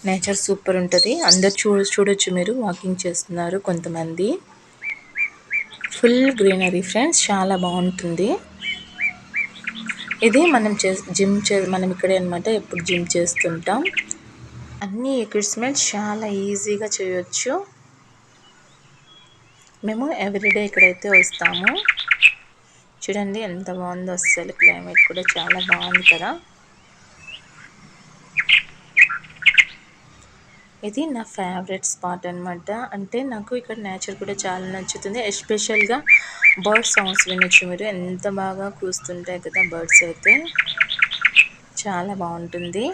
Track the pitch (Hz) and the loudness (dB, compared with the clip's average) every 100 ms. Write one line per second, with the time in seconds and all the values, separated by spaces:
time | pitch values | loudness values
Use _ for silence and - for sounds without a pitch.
0 | 196 185 202 196 - 196 - 185 180 180 | 0 0 0 0 0 0 2 2 4 4
1 | 208 339 320 185 190 202 214 202 196 - | 4 4 4 6 4 4 2 4 2 2
2 | 202 196 - 185 180 254 208 175 185 185 | 4 4 2 0 0 0 -2 -2 -4 -2
3 | 180 170 - 175 170 190 196 170 170 165 | -2 -4 -6 -4 -2 -2 -2 -2 -2 -4
4 | 160 165 202 370 - - - - 1077 1077 | -4 0 0 0 -6 -20 -20 -12 -10 -10
5 | - - 1077 - - 1077 - - - - | -12 -6 -6 -6 -6 -6 -6 -12 -12 2
6 | 233 247 269 240 196 190 185 180 180 214 | 4 6 4 4 4 4 2 0 0 2
7 | 294 330 - 196 190 190 180 180 180 180 | 4 2 2 2 2 2 0 0 0 -2
8 | 175 170 208 403 - - - 740 - 740 | -4 0 0 0 -6 -12 -8 -8 -12 -4
9 | - 740 719 740 - - - - - - | -4 -4 -8 -4 -4 -8 -12 -10 -10 -10
10 | - - 220 240 339 262 214 202 190 190 | -10 2 6 6 6 4 2 0 0 -2
11 | - 180 196 202 208 202 185 185 185 180 | -4 2 4 2 2 2 2 0 0 0
12 | 185 190 180 175 202 220 - 175 170 175 | 2 2 2 -2 0 0 -2 -6 -2 -2
13 | 175 175 175 - 180 165 175 220 359 - | 0 0 0 0 -2 -2 -2 0 0 -4
14 | - - - - - - - - 202 208 | -6 -12 -12 -20 -20 -18 -16 -12 -8 -4
15 | 262 269 214 208 202 - 247 277 - 208 | -2 -2 0 -2 -2 -2 -2 0 0 -2
16 | 208 214 220 196 196 202 214 208 214 - | -4 -4 -2 -2 -2 -2 -2 -2 -2 -4
17 | 190 185 180 - 247 330 403 - - _ | -2 -4 -4 -4 -2 -4 -6 -18 -20 _
18 | _ - _ _ - - - _ - - | _ -20 _ _ -20 -20 -20 _ -20 -20
19 | - - - _ _ _ - _ 214 220 | -20 -20 -20 _ _ _ -20 _ -6 -2
20 | 285 - 196 202 202 208 208 180 180 180 | -2 -2 -2 0 2 2 0 4 4 4
21 | 208 190 175 - 170 175 202 349 415 - | 4 4 4 -2 -2 0 -2 0 -4 -4
22 | - - - - - _ _ _ _ _ | -4 4 4 2 -18 _ _ _ _ _
23 | - 202 196 202 214 175 190 185 180 180 | -4 -4 -2 -4 -6 -6 -6 -6 -6 -6
24 | 185 180 - - 165 - - 175 180 165 | -6 -2 0 0 -4 4 4 4 -2 2
25 | - 175 180 175 165 185 185 175 180 180 | 2 2 -2 -2 -4 -6 -2 -2 0 2
26 | 202 170 226 339 - - - - - - | 4 2 -2 -6 -12 -20 -20 -20 -20 -20
27 | - - - - - - - - - - | -20 -20 -20 -20 -20 -20 -20 -20 -20 -20
28 | - - - - - - - - - - | -20 -20 -8 -4 2 2 2 -20 -6 2
29 | - - - - - - - - - - | 4 2 -12 0 4 4 2 -4 -20 -20
30 | - - - - - - - - 208 208 | -20 -20 -20 -20 -20 -20 -20 -12 -6 -4
31 | 320 240 220 - 185 185 185 190 - - | -2 -4 -8 -6 -4 -4 -6 -4 -4 -4
32 | 180 180 180 180 180 175 175 220 247 202 | -6 -4 -6 -8 -8 -8 -8 -8 -8 -10
33 | 196 240 269 220 208 247 240 220 202 185 | -6 -6 -6 -8 -8 -8 -8 -10 -8 -8
34 | - 196 202 196 196 185 185 190 185 - | -8 -8 -8 -6 -4 -6 -6 -8 -8 -8
35 | 196 226 214 202 - 214 - 214 208 247 | -6 -4 -4 -6 -4 -2 0 0 2 0
36 | - - - - - - 190 214 226 - | 4 4 4 2 2 4 2 2 2 0
37 | 196 190 185 185 185 - 180 180 214 185 | 2 0 0 0 4 4 4 -4 -4 -4
38 | 180 185 202 196 190 190 196 196 190 185 | -6 -4 -4 -2 -4 -4 -8 -6 -6 -6
39 | - 175 175 180 180 202 185 165 165 - | -8 -10 -8 -8 -4 -2 0 -2 2 2
40 | 175 165 - 285 330 - - - - - | 2 -2 2 2 2 -4 -4 -4 -4 0
41 | - - - - - - - - 208 180 | -2 0 2 4 2 -2 -12 -8 -4 -2
42 | 185 196 170 170 170 175 175 185 269 | -4 -4 -6 -6 -8 -8 -6 -4 -4